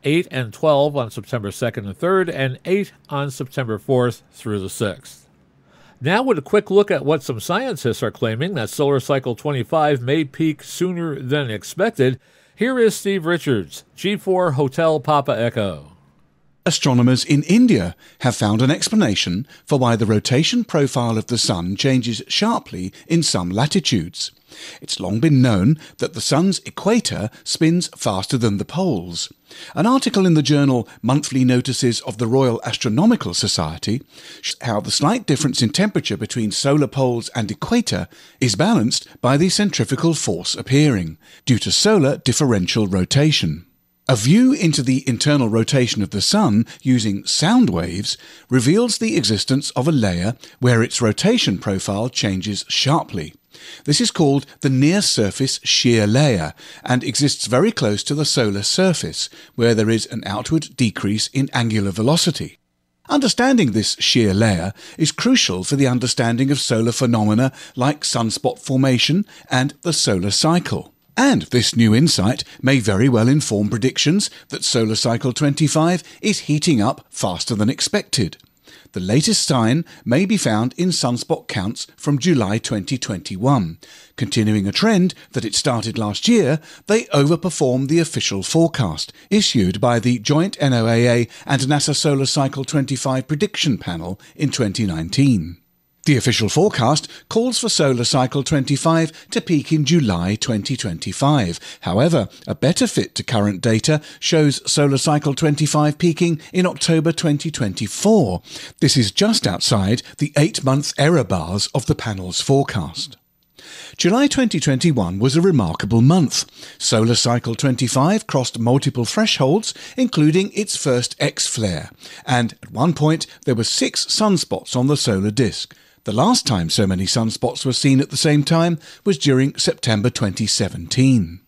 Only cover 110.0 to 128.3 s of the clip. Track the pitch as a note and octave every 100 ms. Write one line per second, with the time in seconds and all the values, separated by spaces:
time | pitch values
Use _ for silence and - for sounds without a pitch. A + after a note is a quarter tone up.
110 | - - C#3+ - D#3 - C3+ C3+ D3 -
111 | C#3+ F3 G2+ F#2 D#2+ G2 - - - D3+
112 | A#2+ G2 F2+ E2+ - C#3 C3+ - D2+ D#2+
113 | - - _ _ _ _ - - - -
114 | F3 A3+ C#4+ C#4+ B3 D#3+ C#3+ C3 E3 C3+
115 | F2+ F#2+ B2+ C#3 F#3 D#3 F#2 D#2+ G#2 A#2
116 | B2 F3+ C#3+ - - - - - - A#2
117 | A2+ A#2+ - A#2+ A#2+ A#2 C#3 B2 B2 C3
118 | C#3+ G#3+ - C#3 B2 A#2+ A2+ C3+ C#3 B2+
119 | A#2 - A3 - C3+ F3 A3 - - -
120 | B3+ - D3+ D#3+ G3 - G#3 - - B2
121 | A#2+ - C#3+ - - - A2 D#2+ - -
122 | - - - B2+ A#2 - - - D3+ D#3+
123 | D3+ D#3+ - - - A#2 A2 - - -
124 | - - G#3+ F#3 - F#2+ - B2+ C3 D3
125 | - G2 G2+ G#2+ A#2 - - - _ _
126 | - G#2+ F3 B3 - G#2+ E2 - G2 F#2
127 | F#2+ - A2+ G#2+ B2 - C3+ A#2+ C#3 C3+
128 | C3+ C#3+ D#3+